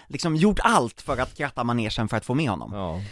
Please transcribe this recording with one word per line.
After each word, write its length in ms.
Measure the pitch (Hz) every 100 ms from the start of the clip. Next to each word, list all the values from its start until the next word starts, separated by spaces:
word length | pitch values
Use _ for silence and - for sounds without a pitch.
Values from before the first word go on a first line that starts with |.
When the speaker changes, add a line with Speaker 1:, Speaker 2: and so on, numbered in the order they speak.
| -
Speaker 1:
liksom 280 | 143 170 156
gjort 240 | 202 196
allt 380 | 233 214 120 -
för 160 | - 123
att 200 | 127 -
kratta 260 | 143 127
manegen 440 | 120 120 110 - 107
för 100 | 110
att 80 | -
få 80 |
med 160 | 131 147
honom. 220 | 87 58
Speaker 2:
Ja. 260 | 101 92 82 101